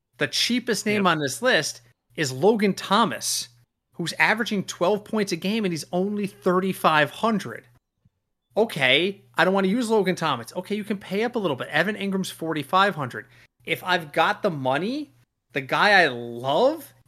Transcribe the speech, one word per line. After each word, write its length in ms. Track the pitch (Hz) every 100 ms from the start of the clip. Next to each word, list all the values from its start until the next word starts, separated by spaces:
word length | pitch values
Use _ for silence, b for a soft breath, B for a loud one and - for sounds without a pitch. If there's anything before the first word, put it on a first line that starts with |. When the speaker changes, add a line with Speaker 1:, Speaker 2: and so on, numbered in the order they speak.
| _ -
Speaker 1:
The 80 | 143
cheapest 580 | - - 240 233 196 214
name 180 | 208
Speaker 2:
Yep. 80 | 190
Speaker 1:
on 80 | 156
this 220 | 143 -
list 400 | 247 196 147 - _ b _ -
is 160 | 143
Logan 420 | 127 185 226 202
Thomas, 760 | 185 - 202 190 107 - - - _ _ _ _ -
who's 180 | 165 -
averaging 440 | 160 220 233 202
twelve 400 | - - 180 208
points 300 | 208 214 202
a 20 | 170
game, 300 | 185 220 196
and 80 |
he's 100 | 160 -
only 360 | 175 196 208 196
thirty-five 840 | - 185 180 190 185 185 156 151
hundred. 560 | - 220 214 - 110 - _ _ _ _ _ _ _ _ -
Okay, 640 | 226 160 131 139 185 196 _ -
I 60 |
don't 100 | 175
wanna 140 | 196 190
use 220 | 233 220
Logan 260 | 220 185 165
Thomas. 380 | 160 127 113 -
Okay, 200 | 180 208
you 80 | 202
can 120 | 202
pay 260 | - 190
up 120 | 226 226
a 40 |
little 180 | 214 123
bit. 100 | 120
Evan 280 | 147 180 208
Ingram's 360 | 196 190 185
forty-five 640 | - 160 156 135 185 202 156
hundred. 300 | 127 117 - b b _ -
If 180 | 165
I've 300 | 180 180 156
got 280 | - 170 208
the 80 | 208
money, 600 | 151 131 139 196 285 294 _ _ _ _
the 100 | -
guy 420 | 131 151 196 196
I 40 | 160
love 840 | 120 120 117 131 156 262 320 - _